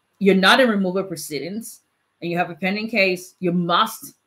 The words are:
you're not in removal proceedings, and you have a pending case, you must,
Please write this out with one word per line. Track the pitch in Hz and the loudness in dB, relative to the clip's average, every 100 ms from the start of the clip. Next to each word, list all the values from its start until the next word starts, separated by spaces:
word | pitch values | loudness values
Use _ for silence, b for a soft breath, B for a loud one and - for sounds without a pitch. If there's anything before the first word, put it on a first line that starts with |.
| _ - | _ -2
you're | 196 | 2
not | 190 190 240 | 4 6 6
in | 247 | 4
removal | 202 185 190 | 2 0 -2
proceedings, | 190 160 - 143 156 214 226 - _ _ _ _ | -4 -8 -8 -8 -8 -10 -12 -18 _ _ _ _
and | 170 | -6
you | 170 | -4
have | 175 | -4
a | 165 | -4
pending | 185 208 220 | -4 -4 -4
case, | 226 190 180 - - | 0 0 0 -8 -6
you | 180 | -2
must, | 175 175 175 220 - - - | 0 2 2 0 -4 -18 -20